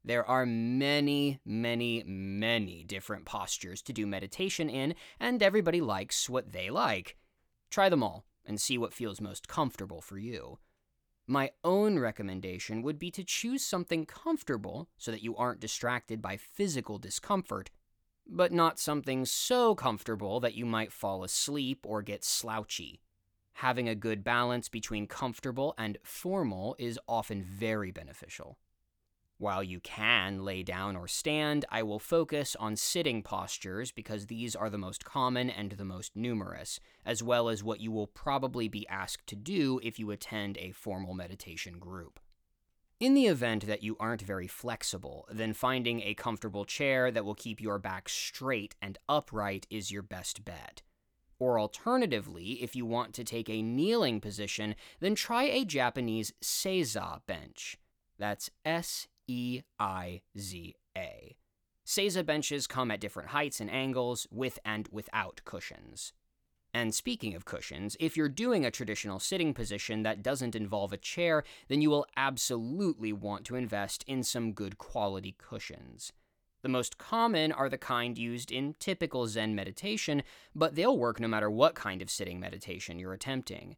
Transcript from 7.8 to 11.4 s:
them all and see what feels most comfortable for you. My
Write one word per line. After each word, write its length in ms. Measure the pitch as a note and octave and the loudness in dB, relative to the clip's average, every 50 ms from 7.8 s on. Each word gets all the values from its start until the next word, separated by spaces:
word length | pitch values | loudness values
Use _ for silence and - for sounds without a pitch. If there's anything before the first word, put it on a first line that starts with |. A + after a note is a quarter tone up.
| G3 G3 | 8 8
them 140 | F3 C#3+ | 8 6
all 240 | A#2 G2 F2+ A2 - _ _ _ _ | 4 2 -2 -8 -16 _ _ _ _
and 160 | - G#2 G2+ | -6 -4 -2
see 160 | - - C3 | 0 0 2
what 160 | A#2+ A#2 - | 2 0 0
feels 300 | - - A#2+ G#2+ F#2+ - | -2 -4 -4 -4 -4 -6
most 260 | G#2 G2 F2+ - - - | -8 -8 -8 -10 -10 -4
comfortable 540 | - E3+ D3+ B2 - - G2 - E2 D#2+ | 0 0 0 0 0 -4 -8 -8 -8 -12
for 160 | - - G2 G2 | -12 -10 -10 -8
you. 400 | G#2 A#2+ A#2 E2+ A#1+ B1 - - _ _ _ _ _ _ _ _ _ _ _ _ _ | -8 -6 -8 -8 -8 -10 -14 -16 _ _ _ _ _ _ _ _ _ _ _ _ _
My 260 | - C3 C#3 | 2 4 4